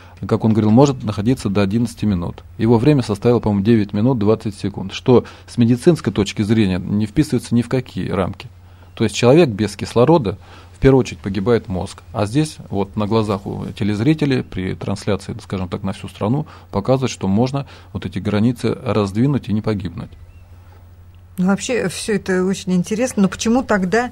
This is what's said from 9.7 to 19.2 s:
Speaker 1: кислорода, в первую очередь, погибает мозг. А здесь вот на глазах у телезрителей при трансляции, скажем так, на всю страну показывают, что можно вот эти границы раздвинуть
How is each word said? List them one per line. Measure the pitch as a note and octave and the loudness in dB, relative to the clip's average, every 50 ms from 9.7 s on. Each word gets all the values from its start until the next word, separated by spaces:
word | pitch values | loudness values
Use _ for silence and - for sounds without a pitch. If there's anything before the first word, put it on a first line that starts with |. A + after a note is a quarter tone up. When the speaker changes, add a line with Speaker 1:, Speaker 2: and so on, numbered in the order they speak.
| - | -4
Speaker 1:
кислорода, | - - - - A2+ A#2+ C#3 E3 E3+ B2 F#2+ - - - - - - - - - | -6 -10 -2 0 2 4 4 4 4 2 0 -4 -6 -10 -18 -20 -20 -20 -20 -6
в | - | 0
первую | - C3+ C3+ C3 | 4 4 6 4
очередь, | A#2 - - F2 | 4 0 -4 -8
погибает | - - F#2+ G#2 F#2+ A#2+ A#2+ A2 G#2 - | -8 -6 -4 -2 0 2 0 0 0 -2
мозг. | F#2+ F2+ F2+ G2 - - - - - | -6 -6 -6 -8 -10 -16 -18 -10 -4
А | A2 G#2 | -4 -2
здесь | G2 A2+ D3 D#3 D#3 - - - - | 0 0 0 0 -2 -4 -10 -12 -8
вот | - F#2+ G#2 G2+ - | -4 -4 -4 -4 -4
на | G#2+ G#2+ | -4 -2
глазах | G2+ A2 A2+ A2 G#2 G#2 F#2+ - | 0 0 0 0 0 -2 -4 -4
у | G#2+ G#2 G2+ G2 F#2+ | -6 -8 -8 -8 -10
телезрителей | - - G#2+ G2 G#2+ G2+ A2+ C#3+ D#3+ D#3 D3+ C#3+ C3 B2 - | -6 -4 -2 -2 -2 0 2 0 2 2 0 0 0 -2 -2
при | - - F#2 F#2 F#2 F#2+ | -4 -6 -6 -6 -6 -6
трансляции, | F#2 - - G2+ G2 - - G2+ F2+ - - G2 - - | -6 -6 -6 -6 -4 -2 -2 -4 -2 -4 -8 -12 -12 -10
скажем | - - F#2+ F#2 E2+ | -8 -6 -6 -6 -6
так, | F#2 F#2+ G2 | -6 -6 -6
на | F#2+ F#2+ | -6 -8
всю | - - - | -8 -10 -14
страну | - - G2 G#2 B2 D3 D3+ - - - - - | -8 -4 -2 -2 0 -2 -4 -6 -12 -20 -16 -8
показывают, | - G2+ G2 - C3 C3+ C3+ A#2 - | -6 -4 0 0 0 0 0 -2 -4
что | - - | -4 -2
можно | F#2+ G2 G#2 A#2+ C3 C#3 C#3 C#3 - - - - - - | 0 0 2 0 0 -2 -6 -8 -10 -14 -20 -16 -12 -10
вот | - - | -10 -8
эти | F#2+ - G2+ | -8 -8 -6
границы | F#2 G#2 G2+ G#2 G#2 A#2+ B2+ - - A2+ A2 - - | -4 -2 0 0 0 0 0 -2 -2 -4 -4 -4 -4
раздвинуть | B2 G#2 A2 G#2 G2 F#2 G#2+ | -2 0 0 0 0 0 0